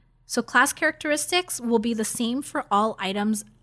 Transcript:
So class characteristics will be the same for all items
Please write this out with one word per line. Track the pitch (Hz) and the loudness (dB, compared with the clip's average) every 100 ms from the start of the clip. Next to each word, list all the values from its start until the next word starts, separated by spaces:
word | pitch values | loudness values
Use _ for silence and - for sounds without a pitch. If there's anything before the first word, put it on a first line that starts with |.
| _ _ - | _ _ -6
So | 247 | -4
class | - 247 277 | 2 4 4
characteristics | - 320 311 311 302 - 359 359 - | 2 -2 0 -2 -2 0 0 0 -4
will | 233 233 | 0 0
be | 233 | 0
the | 220 | -2
same | 220 - 226 254 | -2 -2 -2 -2
for | - 302 - | -4 -6 0
all | 202 220 - | 2 2 0
items | 190 202 208 208 - - | -2 0 0 0 -4 -16